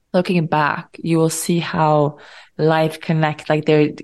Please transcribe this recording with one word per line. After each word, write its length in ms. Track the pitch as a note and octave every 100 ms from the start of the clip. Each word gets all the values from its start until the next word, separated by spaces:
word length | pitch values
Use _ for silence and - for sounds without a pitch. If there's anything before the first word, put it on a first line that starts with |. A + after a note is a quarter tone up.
| _
looking 340 | F#3 F3+ F3+ D#3+
back, 500 | D3+ D3 - - -
you 140 | E3 E3
will 120 | D#3+
see 280 | - - E3+
how 600 | D#3 E3+ D#3 D3+ C#3+ D3 - - - -
life 420 | D3+ D#3+ D#3+ D#3
connect, 480 | - D#3+ D#3 D3+ -
like, 160 | D#3
there, 260 | D3+ D3+ D3 -